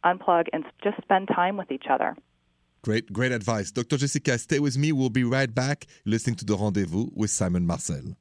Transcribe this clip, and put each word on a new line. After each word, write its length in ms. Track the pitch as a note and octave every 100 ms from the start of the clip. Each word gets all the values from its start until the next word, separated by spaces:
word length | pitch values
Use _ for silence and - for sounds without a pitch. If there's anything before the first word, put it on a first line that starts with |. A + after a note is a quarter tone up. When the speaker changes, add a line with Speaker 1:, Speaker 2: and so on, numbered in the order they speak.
| F3+
Speaker 1:
unplug, 420 | F3+ - E3+ E3
and 100 | E3 -
s-, 60 | _
just 140 | G3+ G#3
spend 260 | - F#3+ G3
time 300 | - F3+ G3+
with 120 | F#3
each 160 | C3+ -
other. 260 | C3+ - - _ _ _ _ _ _
Speaker 2:
Great, 300 | - A2 -
great 200 | G2 B2+
advice. 380 | B2 G2+ A2+ F#2+
Doctor 260 | B2 A#2 C#3
Jessica, 400 | C#3 D3 - A#2+
stay 220 | - D3
with 180 | D3 B2+
me. 140 | D3+
We'll 160 | C#3+ C3
be 160 | A#2 B2
right 280 | C3 C3
back. 320 | A2 C3 C#3+ - - -
You're 60 |
listening 240 | A2+ - A#2
to 80 | G2+
The 100 | G2+
Rendezvous 500 | G#2+ G2 F2+ F2+ A#2
with 160 | - G#2+
Simon 360 | - F#2 F2+ F2
Marcel. 480 | E2+ - C#2+ C2+ D2